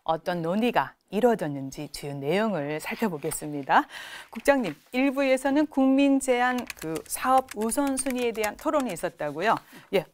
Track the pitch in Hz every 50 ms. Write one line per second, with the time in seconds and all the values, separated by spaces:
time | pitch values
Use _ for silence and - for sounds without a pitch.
0 | _ - 165 160 - 185 175 175 160 165 185 214 240 240 - 160 135 - - _
1 | _ _ 185 208 247 240 226 - 175 151 143 135 135 135 - - 147 131 - -
2 | 151 143 139 143 139 143 170 202 220 220 190 156 143 147 151 156 - - 220 -
3 | 233 202 165 143 151 156 143 - 160 151 147 143 135 151 175 247 302 - - -
4 | - - - - - - - 226 - 285 277 269 226 170 143 - _ _ - 254
5 | 269 277 254 277 277 262 262 262 - 277 269 302 302 - - 269 269 269 269 277
6 | 285 277 277 269 - 262 247 240 247 254 247 247 - - - - - 160 160 -
7 | - - - - - 254 262 262 262 - - 208 220 226 220 294 285 277 269 269
8 | - 277 247 247 247 233 208 220 208 208 208 - - 311 311 294 254 226 170 -
9 | - 165 - - 156 147 139 156 185 226 180 - - - - 185 - _ 196 185
10 | 180 -